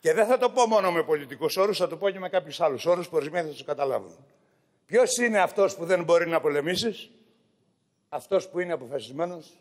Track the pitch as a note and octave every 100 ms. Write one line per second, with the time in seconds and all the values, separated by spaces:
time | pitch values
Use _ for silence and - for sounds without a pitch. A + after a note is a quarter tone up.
0 | E3 D#3 G#3+ B3+ B3 B3+ A#3 A3 F#3+ E3+
1 | D#3 D#3 C#3 C3+ D#3 F#3 G3 F#3+ F3+ E3
2 | G3 F#3+ F#3 F#3 D3+ C#3 D#3+ C3 E3 F3
3 | E3+ D#3+ C#3+ F3 D#3 C3+ C3+ C#3 C#3 A#2
4 | F#2+ - _ _ _ _ _ _ _ G#3+
5 | B3+ - A#3+ G#3+ F3+ - G3 - E3+ F3+
6 | E3 E3+ E3+ E3 D3+ D3 D3 F#3 A3+ F#3+
7 | - _ _ _ _ _ _ _ _ _
8 | _ D3 - F#3+ - F3 F3+ D#3+ A#2+ C#3
9 | A2 C3+ F3 F3 D#3 _